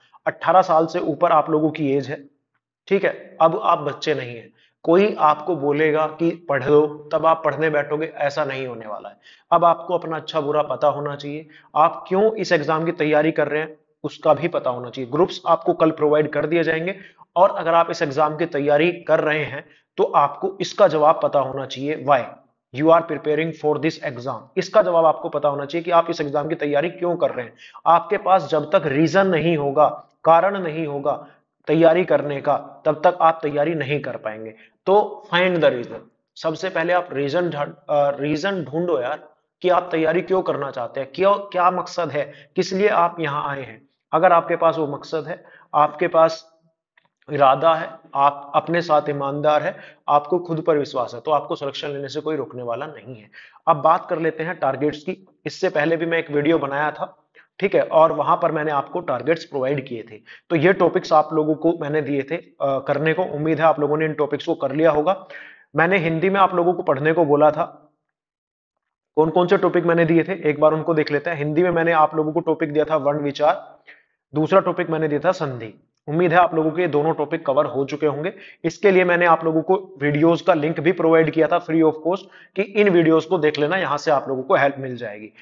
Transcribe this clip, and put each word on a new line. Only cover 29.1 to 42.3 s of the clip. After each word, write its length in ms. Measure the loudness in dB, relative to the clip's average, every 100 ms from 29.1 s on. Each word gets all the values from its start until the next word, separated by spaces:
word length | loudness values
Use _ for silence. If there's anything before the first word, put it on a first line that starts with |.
| 2 2
नहीं 300 | 2 0 0
होगा, 300 | 0 2 2 0 -12 _
कारण 360 | 4 4 4 -2
नहीं 280 | -6 -6 -6
होगा 400 | -4 -4 -4 -10 _ _ _ 0
तैयारी 380 | 6 6 6 2
करने 360 | 0 0 -4
का, 400 | -2 -2 -4 -6 -4
तब 160 | 0
तक 140 | 0 4
आप 180 | 2 2
तैयारी 320 | -2 -2 -2 -2
नहीं 240 | -4 -6
कर 180 | -6 -10
पाएंगे। 380 | -10 -10 -14 -18 _ _ 2
तो 420 | 2 2 -6 -4
find 220 | 0 2 2
the 140 | 2
reason, 280 | 0 -6 -14 -18 _ _ -8
सबसे 340 | -6 -6 -6
पहले 240 | -4 0
आप 160 | -2 -2
रीजन 380 | -4 -2 -2 -2
ढा-, 400 | -4 -8 -10 -2
अ, 280 | 0 0 0
रीजन 440 | -4 -2 -4 -4
ढूंढो 380 | -6 -4 -2 -2
यार, 280 | -4 -8 -12 _ _ _
कि 80 | 0
आप 200 | 0 0
तैयारी 300 | -2 0 0
क्यों 200 | 0 -2
करना 300 | -2 -4 -6
चाहते 280 | -8 -8 -8
हैं, 120 | -8 0
क्यों, 180 | 0
क्या 380 | 0 -2 0 2
मकसद 380 | 0 -4 -8 -6
है, 240 | -6 -8